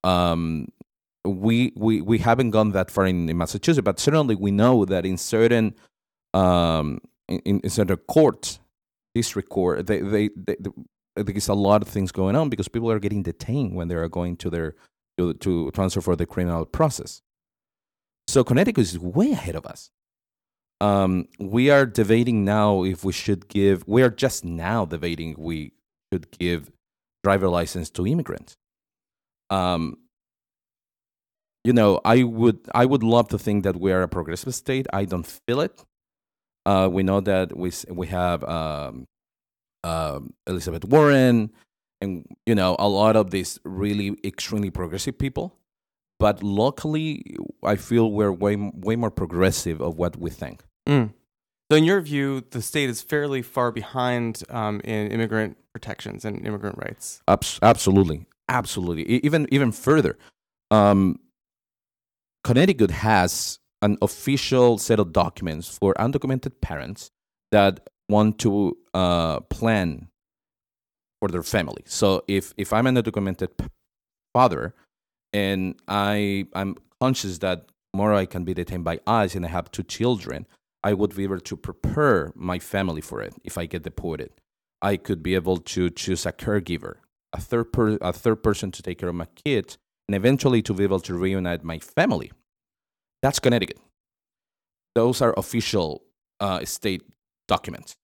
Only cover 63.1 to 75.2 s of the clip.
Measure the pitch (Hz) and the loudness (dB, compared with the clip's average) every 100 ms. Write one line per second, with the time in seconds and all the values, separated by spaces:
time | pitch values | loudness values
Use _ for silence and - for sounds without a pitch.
63.1 | 104 90 - - - _ _ 104 104 104 | 4 4 0 -8 -10 _ _ 0 2 0
64.1 | - - 135 - 131 123 110 - 110 92 | -2 -2 -2 0 4 4 4 2 2 2
65.1 | 82 85 - 82 78 87 - 101 - 113 | 2 0 -2 -8 -8 -10 -2 0 2 0
66.1 | 139 131 131 135 - - 76 64 101 - | -2 -2 -4 -6 -8 -8 -8 -10 -14 -18
67.1 | _ _ _ _ 107 98 92 - _ _ | _ _ _ _ 4 4 2 -14 _ _
68.1 | 104 107 107 117 101 95 - _ 92 90 | 4 4 2 0 2 0 -2 _ -2 0
69.1 | 87 82 71 - - 113 110 87 69 - | 2 0 -2 -8 -4 0 0 -2 -6 -14
70.1 | _ _ _ _ _ _ _ _ _ _ | _ _ _ _ _ _ _ _ _ _
71.1 | _ 101 87 82 107 76 - - - 101 | _ -4 -4 -2 -2 -2 -8 -10 0 2
72.1 | 95 - 98 - - 98 110 131 127 113 | 2 0 -2 -2 -8 -2 0 2 2 0
73.1 | - 98 90 90 - - _ _ _ _ | -2 -4 -4 -6 -8 -12 _ _ _ _
74.1 | _ _ 123 127 76 - - _ _ _ | _ _ 2 4 2 -8 -12 _ _ _
75.1 | _ | _